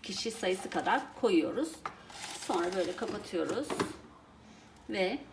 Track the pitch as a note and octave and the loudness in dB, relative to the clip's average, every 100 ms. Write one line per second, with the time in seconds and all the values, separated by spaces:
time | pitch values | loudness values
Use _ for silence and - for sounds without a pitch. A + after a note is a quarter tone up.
0 | - F#3 A3+ - F#3 F#3 F#3 E3+ D#3+ B3+ | -8 -6 -4 0 0 0 0 0 2 2
1 | - - A#3 E3+ - A3 D#4+ - - - | 0 0 6 6 6 0 -2 -4 -8 -10
2 | - - - - - F4 E3+ F#4+ F3 F3+ | -16 -10 -8 -8 -2 0 2 2 0 0
3 | A3 G#3 - F3 D3+ A3+ D4 - - - | -4 -4 -4 -2 0 -2 -2 -2 -2 -4
4 | - - - - - - - - - G#3 | -16 -20 -20 -20 -20 -20 -20 -18 -4 2
5 | F#3 C#4 - | 2 0 -6